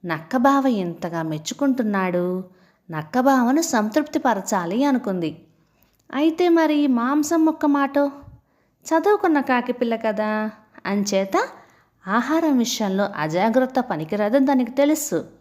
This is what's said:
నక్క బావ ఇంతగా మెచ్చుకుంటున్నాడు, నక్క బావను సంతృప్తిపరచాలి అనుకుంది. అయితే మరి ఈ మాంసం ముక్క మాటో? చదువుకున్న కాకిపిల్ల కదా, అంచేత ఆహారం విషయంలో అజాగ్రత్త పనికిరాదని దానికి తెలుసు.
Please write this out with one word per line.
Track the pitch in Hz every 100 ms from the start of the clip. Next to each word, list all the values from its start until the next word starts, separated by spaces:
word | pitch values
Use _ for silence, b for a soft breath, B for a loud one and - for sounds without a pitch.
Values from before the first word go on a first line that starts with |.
| 180
నక్క | 160 160 254
బావ | 262 277 269
ఇంతగా | 220 175 165 180 165
మెచ్చుకుంటున్నాడు, | 160 156 156 - 285 262 214 202 185 180 180 185 185 b b b _
నక్క | 160 156 247
బావను | 254 269 240 285
సంతృప్తిపరచాలి | 330 240 214 311 302 311 262 208 190 202 170 208
అనుకుంది. | 285 254 - 185 165 160 _ _ _ _ _ _ _
అయితే | 262 311 320 359
మరి | 330 311
ఈ | 302 294
మాంసం | 240 240 294 294 339 320
ముక్క | 311 302
మాటో? | 285 277 285 285 - - - _ _ _ _ -
చదువుకున్న | 320 359 415 370 294
కాకిపిల్ల | 262 247 240 247 233 226
కదా, | 226 208 214 214 214 - _ - -
అంచేత | 202 202 190 196 330 523 - b b b _ -
ఆహారం | 214 247 320 330 262
విషయంలో | 233 - 208 190 202 -
అజాగ్రత్త | 156 165 214 233 262 262
పనికిరాదని | 247 165 156 208 208 262 269
దానికి | 277 247
తెలుసు. | 262 285 302 - 165 - -